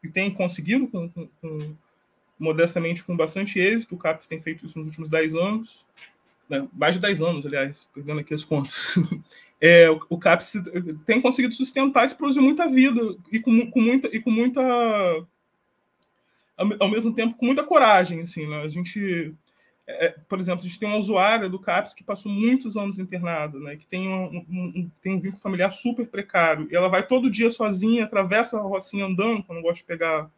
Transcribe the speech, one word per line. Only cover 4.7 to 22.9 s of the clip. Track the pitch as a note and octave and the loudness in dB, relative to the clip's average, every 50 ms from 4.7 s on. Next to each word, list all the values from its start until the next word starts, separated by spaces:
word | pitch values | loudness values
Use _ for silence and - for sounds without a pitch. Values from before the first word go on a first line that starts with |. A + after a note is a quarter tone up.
| - | -12
nos | D#3+ D#3 D#3 | -10 -12 -10
últimos | D#3 - E3 D3+ | -10 -12 -8 -2
dez | D#3 D#3+ D#3+ D#3+ D#3 | 0 0 0 0 0
anos, | E3 F3 G3+ G#3 A3 A3+ - - _ _ _ _ _ - - _ _ _ _ _ _ _ _ | -2 -2 -2 -2 -4 -6 -10 -18 _ _ _ _ _ -20 -20 _ _ _ _ _ _ _ _
né? | C#3+ C3+ C#3 C3 - | -6 -6 -6 -6 -4
Mais | - D3 D3+ F3+ | 0 2 2 2
de | F3+ | 2
dez | F3+ G#3 G3 D3+ D#3 | 0 0 0 0 0
anos, | E3+ E3+ D3 C#3+ | -2 -2 -2 -6
aliás, | D3+ D3 C#3+ C3+ C#3 C#3+ - - _ _ | -6 -4 -4 -4 -4 -6 -12 -20 _ _
perdendo | C#3 C#3+ C#3+ D3+ D3+ | -16 -10 -8 -6 -6
aqui | D3+ - D#3+ | -6 -6 -8
as | D3+ D3+ | -8 -4
contas. | - D#3+ D3 C#3 - - - - - - F#3+ E3+ - - - - | -2 -2 -2 -2 -4 -6 -8 -6 -2 0 0 0 0 -2 -8 -10
<laughs> | _ - - - _ _ _ - | _ -20 -20 -20 _ _ _ 6
é, | E3 F3 E3+ E3+ E3 | 8 10 10 10 10
o, | D#3+ D#3 - _ | 8 2 0 _
o | F3 F3 | -8 0
capes | - F#3 E3+ E3+ - - - G#3+ F3 F3 - F3+ F3 F3 D#3 D#3 - | 4 4 4 4 2 -6 -8 -8 -10 -8 -8 -8 -8 -8 -10 -12 -2
tem | - A3 B3 | 0 0 2
conseguido | B3+ B3 B3+ - B3 B3 A#3 | 4 2 2 2 0 -2 -2
sustentar | - C4 B3+ - C4+ C4+ C#4 C4+ G#3+ A3+ C4 | -4 -6 -4 -2 0 0 2 4 4 2 2
e | - | 0
produzir | - D4+ C#4+ C4+ C#4+ | -2 -2 0 2 4
muita | C4 C4+ D4+ D4+ F4 E4 | 4 4 4 2 0 2
vida, | C4 C4 B3+ C#4 A#3+ A#3 A#3 A3 F#3 - - _ | 6 6 6 6 4 2 -2 -2 -6 -8 -12 _
e | - A3+ | -6 -2
com | A3+ C4 A3+ | 2 4 4
mu-, | A#3 A#3+ A#3 | 4 4 2
com | - C4 | 2 2
muita, | A3 A#3 B3 C4+ C4 A3+ | 2 4 2 2 0 -2
e | - A3+ | -6 -4
com | A3+ B3 | -2 0
muita, | A3 A3 A#3 B3+ B3 C4+ C4 C4 B3 A#3+ A#3+ A#3 A3 G#3 G3 F3+ E3+ D#3+ E3+ _ _ _ _ _ _ _ _ _ _ _ _ _ _ _ _ _ _ _ _ _ _ _ _ _ _ | 0 2 2 0 2 0 0 2 2 2 2 2 2 2 2 0 0 -2 -4 _ _ _ _ _ _ _ _ _ _ _ _ _ _ _ _ _ _ _ _ _ _ _ _ _ _
ao | - F#3 | -2 -2
me-, | G#3 G3+ G3+ | -2 0 2
ao | G3 G3 | 0 2
mesmo | G#3 A3 A3 A#3 A3+ | 2 0 0 0 0
tempo, | A3+ A3 A#3 A#3 | 0 -2 -2 -2
com | _ - | _ 0
muita | A#3+ C4+ C4+ D4 | 0 2 0 0
coragem, | D4+ F4+ D#4 C4+ A3 G#3 F#3+ F3+ E3 F3 E3 E3 | 4 6 6 8 8 8 6 6 2 -2 -8 -8
assim, | E3+ - D#3+ D3+ D3+ | -10 -10 -10 -8 -8
né? | D3+ D3+ D3 | -8 -8 -8
A | D#3 | -8
gente, | D3+ F3 F3+ F3 - G#3+ G3+ G3 F3+ E3+ D#3+ D3+ E3 - _ _ _ _ _ _ _ _ _ | -6 -8 -8 -8 -6 -6 -4 -4 -4 -4 -6 -8 -12 -18 _ _ _ _ _ _ _ _ _
é, | - - - D#3+ | -14 -6 -2 -2
é, | E3+ - - - _ | -2 -2 -4 -10 _
por | G3+ F#3 | -6 -4
exemplo, | F#3 F3+ F3+ E3+ F3+ | -2 -2 -4 -4 -6
a | |
gente | F3+ F3 - | -12 -10 -8
tem | A3 G#3 | -6 -2
uma | G#3 G#3+ | -2 -2
usuária | G#3 F#3+ A3 F#3 F#3 G#3 A3+ A3+ G#3 F#3 | -2 0 2 4 4 4 4 2 0 -4
do | F3+ F#3+ | -6 -6
capes | - - F3 F3+ G#3+ - - | -4 -2 -2 -2 -2 -4 -10
que | - - | -20 -10
passou | - G3+ G3 - G#3 G3+ | -10 -10 -8 -6 -6 -4
muitos | G3 G#3+ A#3 B3+ C4 B3+ A#3 G3+ | 0 2 2 2 2 0 -4 -6
anos | G#3+ G3+ G3+ | -6 -6 -6